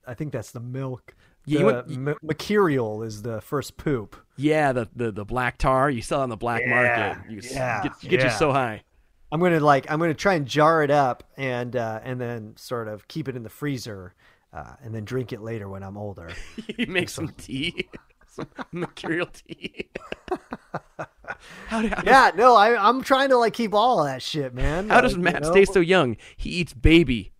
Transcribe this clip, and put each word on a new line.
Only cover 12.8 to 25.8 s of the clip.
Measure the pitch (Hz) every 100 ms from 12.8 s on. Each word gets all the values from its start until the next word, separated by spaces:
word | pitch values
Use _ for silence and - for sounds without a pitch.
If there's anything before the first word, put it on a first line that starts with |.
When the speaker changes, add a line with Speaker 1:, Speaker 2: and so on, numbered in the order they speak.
| 110
Speaker 1:
of | 107 _
keep | 160 135
it | 127
in |
the | 110
freezer, | - 147 135 117 98 92 _ _ _ _
uh, | 82 71 65
and | 120
then | 110
drink | 104 127 120
it | 120
later | 110 113 98
when | 98
I'm | 95 101
older. | 104 95 82 85 - -
Speaker 2:
<laughs> | 220 208
You | 240
make |
Speaker 1:
Make | 180 175
some | - 147
Speaker 2:
some | -
tea. | - 131 160 170 -
<laughs> | - _ _ _
Some | - 156 - -
mercurial | 170 170 - 175 165 175
tea. | - _ - 180 - - - - - -
<laughs> | - _ - _ - _ - 160 _ - - - - -
How | 220
do, | 220
how | 196
Speaker 1:
Yeah, | 180 262 226
Speaker 2:
does, | 170
Speaker 1:
no, | 247
I, | 233 208 233 202
I'm | 262
trying | - 262 277
to, | 254
like, | 233
keep | - 226
all | 202 233 233
of | 147
that | 131
shit, | - 156 131
man. | 123 131 156 208
Speaker 2:
how | 214
does | 247
Speaker 1:
Like, | 190
you |
Speaker 2:
Matt | 180 -
Speaker 1:
know? | 156
Speaker 2:
stay | 185
so | 196 196